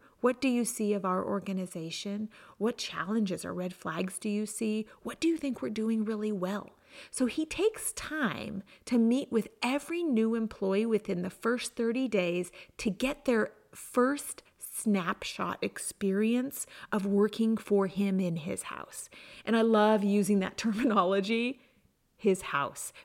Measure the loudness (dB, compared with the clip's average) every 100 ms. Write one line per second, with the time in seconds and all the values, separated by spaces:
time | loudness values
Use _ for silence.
0 | _ _ 0 2 2 2 0 0 0 0
1 | 0 0 0 -2 -2 -4 -6 -8 -8 -8
2 | -8 -6 -8 -12 -20 -4 -2 -2 -6 -6
3 | -2 0 0 -2 -6 -6 -6 -6 -6 -4
4 | -4 -4 -4 -2 -4 -4 -2 -2 -4 -12
5 | -14 -2 0 0 -2 -4 -4 -2 0 0
6 | 0 -2 -2 -2 -2 -4 -8 -16 _ -20
7 | -14 -2 0 0 -4 0 0 0 -6 -8
8 | -8 -2 -2 -2 -6 -8 -10 -18 0 4
9 | 4 4 2 -2 -2 -4 -2 -2 -2 -2
10 | 2 2 2 2 -2 -2 0 2 2 0
11 | 0 -4 -4 -4 -2 -2 -2 -2 -2 0
12 | 0 2 2 0 -4 -10 -20 -6 -4 -2
13 | -2 -2 0 2 0 -4 _ -18 -4 2
14 | 2 2 -6 -14 -18 _ -12 -4 0 0
15 | 0 -4 -8 -6 -6 -4 -6 -6 -10 -4
16 | -2 2 2 2 -2 -6 -12 -14 -6 -2
17 | 2 4 2 2 0 0 2 2 2 0
18 | 0 2 0 -2 -4 -6 -8 -12 -12 -14
19 | -16 -18 -20 -10 0 2 6 6 6 6
20 | 4 4 4 2 2 -2 -2 2 4 4
21 | 4 2 2 0 0 -4 _ _ _ _
22 | _ _ 2 2 0 -2 -2 -6 -12 -16